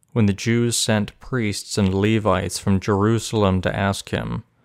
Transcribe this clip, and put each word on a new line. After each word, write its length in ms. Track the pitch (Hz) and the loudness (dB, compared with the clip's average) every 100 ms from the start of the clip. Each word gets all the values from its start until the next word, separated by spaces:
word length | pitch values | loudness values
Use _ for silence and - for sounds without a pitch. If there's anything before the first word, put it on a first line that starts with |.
| _ | _
when 120 | 120 104 | 2 2
the 80 | |
Jews 420 | 98 113 117 120 110 | 2 0 0 0 0
sent 420 | - 107 104 - | 0 0 -2 -8
priests 580 | - 127 107 - - - | -6 -4 -2 -4 -4 0
and 160 | 95 | 2
Levites 640 | 98 104 110 104 92 98 - | 2 2 2 2 0 -2 -4
from 220 | 104 95 | 0 0
Jerusalem 840 | 110 98 107 113 - 113 98 92 | 2 2 2 2 0 0 2 2
to 140 | 101 104 | 0 -2
ask 340 | 98 95 - | -2 -2 -6
him, 360 | - 57 113 - _ | -6 -4 -8 -10 _